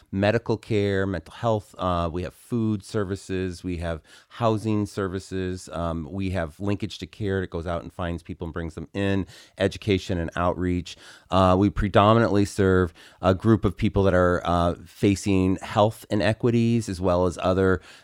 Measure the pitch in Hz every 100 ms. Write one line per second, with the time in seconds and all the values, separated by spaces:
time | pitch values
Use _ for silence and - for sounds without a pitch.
0 | - 95 101 117 - 110 - 107 101 98
1 | 98 87 - - 120 107 - - 92 87
2 | 85 82 80 - - 120 110 107 - 110
3 | 95 98 - 92 92 87 92 82 85 82
4 | _ - _ - 117 110 110 104 104 -
5 | 95 92 - 95 92 92 - 80 85 82
6 | 73 95 95 92 80 - 98 104 98 -
7 | 90 - 104 95 92 85 82 85 67 -
8 | 87 85 - 92 85 85 82 82 80 98
9 | 98 98 87 - - - 98 - - 95
10 | - 87 82 - 87 80 90 90 85 -
11 | - - - 92 92 92 101 - 101 107
12 | 101 113 107 101 98 - 95 92 87 -
13 | - - 90 90 110 110 104 - 107 101
14 | 95 90 90 87 - 87 87 - 85 -
15 | 107 92 104 95 92 92 - 110 104 -
16 | - 107 92 107 123 117 117 117 110 90
17 | 92 87 90 82 90 92 95 90 - -